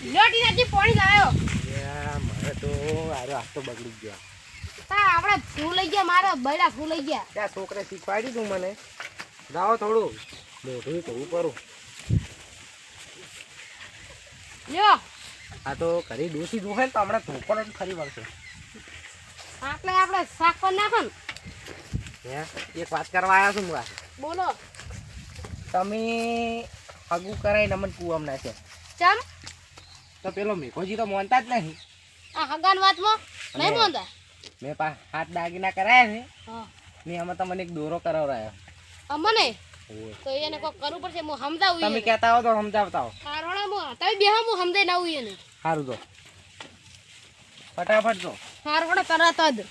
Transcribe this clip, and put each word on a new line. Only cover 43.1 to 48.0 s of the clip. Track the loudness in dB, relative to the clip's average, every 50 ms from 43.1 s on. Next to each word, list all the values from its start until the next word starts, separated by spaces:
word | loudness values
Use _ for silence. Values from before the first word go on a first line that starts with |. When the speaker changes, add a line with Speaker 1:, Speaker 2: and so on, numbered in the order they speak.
| -6 -12 -10
Speaker 1:
હારોડો, | -8 -8 -6 -4 -4 -4 -4
હું, | -4 -2 -4 -4 -6 -6 -8
તમે | -2 0 0 4
બેહો, | 6 6 6 6 4 2 2 0
હું | 0 0
સમજાઈને | 0 2 2 4 4
આવું | 2 0 0 -2
એને. | -4 -4 -6 -8 -12 -14 -18 -20 -20 -6 -2
Speaker 2:
સારું | -2 -2 -2 -2
તો. | -6 -8 -8 -10 -18 -20 -20 -20 -20 -20 -20 -20 -20 -20 -18 -18 -18 -18 -20 -20 -20 -20 -20 -20 -20 -20 -20 -20 -20 -20 -20 -20 -20 -20 -20 -20 -16 -8 -8
ફટાફટ | 2 4 4 6